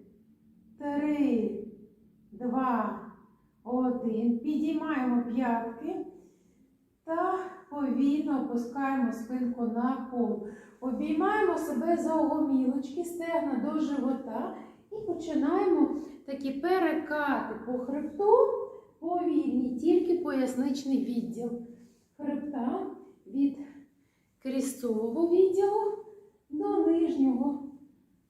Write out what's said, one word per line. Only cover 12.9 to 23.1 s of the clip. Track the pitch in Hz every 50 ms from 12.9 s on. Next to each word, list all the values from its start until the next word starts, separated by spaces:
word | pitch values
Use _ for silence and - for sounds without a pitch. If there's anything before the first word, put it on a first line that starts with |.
| - 349 339
стегна | - - 339 330 330 330 330 - 277 262 226 - 302
до | 311 302
живота | - 285 277 254 240 262 247 - - 226 220 247 - - - - - - - - - -
і | 415
починаємо | 427 415 381 320 - 320 330 294 262 277 320 349 392 403 370 320 294 - - - - - - - - -
такі | 277 269 - 277 269
перекати | - - - 359 370 370 339 311 - - 285 - 302 302 294 277 247 - - 220 208 - -
по | 240 254 247
хребту, | 254 277 277 294 - - - - 403 427 466 - - - - - - - - - - - _ -
повільні, | 311 330 349 349 349 339 294 - 254 240 240 254 254 254 - -
тільки | 311 339 339 359 - 349 339
поясничний | - - 294 269 262 254 247 - 254 277 285 262 - - 269 262 214 -
відділ | 240 240 226 - - - 226 240 233 240 240 - - - - - - _ _ _ _ _
хребта | - 294 285 294 - - - 285 247 233 - 359 381 - - - - - -